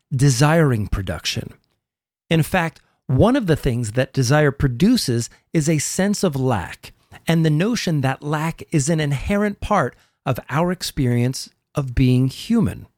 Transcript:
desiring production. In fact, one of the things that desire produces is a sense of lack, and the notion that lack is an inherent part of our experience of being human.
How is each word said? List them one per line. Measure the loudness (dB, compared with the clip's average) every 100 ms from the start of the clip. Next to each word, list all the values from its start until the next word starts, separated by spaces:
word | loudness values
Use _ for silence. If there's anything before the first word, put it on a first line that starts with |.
| _
desiring | 2 2 4 4 4 2 2 -2
production. | -4 -4 -8 -8 -8 -10 -14 _ _ _ _ _ _ -2
In | 0
fact, | 0 -2 -2 -6 _ _ -2
one | 4 4 4
of | 2
the | 0
things | 0 -2 -2
that | -2 -2
desire | 0 2 4 2
produces | 2 0 2 2 2 0 -2 -4 -10 _
is | -2 0
a | 0
sense | -2 -2 0 0
of | 0
lack, | 0 0 -2 -4 -12 -20 -20 _ -8 -2
and | 2
the | 2
notion | 2 0 -2 -2 0
that | 0 -4
lack | -6 -4 -4 -8 -4
is | -2 0
an | 0
inherent | -2 -4 -2 -2 -2 -4
part | -2 0 0 -6 _ _
of | -6 -6 -4
our | -2 -2
experience | -4 -6 -2 0 0 0 -4 -10 _ _
of | -8 -4
being | 0 2 4 2
human. | -2 -2 0 0 -4 -14